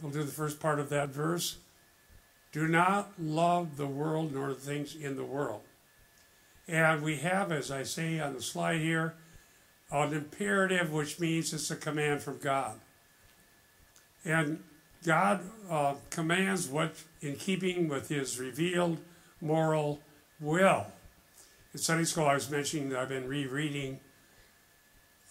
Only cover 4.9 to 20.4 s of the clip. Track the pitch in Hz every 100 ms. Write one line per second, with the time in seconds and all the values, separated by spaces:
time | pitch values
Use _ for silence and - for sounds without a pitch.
4.9 | 156 143 131 127 139 131 104 - _ _
5.9 | _ - _ - _ _ - - 160 160
6.9 | 156 156 147 170 185 185 151 127 135 117
7.9 | - 165 160 147 131 107 175 170 165 160
8.9 | 165 160 - - - - - _ _ -
9.9 | 143 147 151 147 - 202 196 190 180 165
10.9 | 156 147 - 165 165 160 156 - 156 156
11.9 | 147 151 143 147 127 143 135 120 113 -
12.9 | _ _ _ - - - - _ _ -
13.9 | - - _ 175 160 147 160 - - -
14.9 | - 165 160 196 196 180 - 180 156 143
15.9 | 135 - - 160 180 190 190 131 147 160
16.9 | - - - 147 127 - 180 185 180 160
17.9 | 135 110 147 135 120 127 123 175 175 175
18.9 | 160 - - - - 156 160 160 156 147
19.9 | 147 - - _ -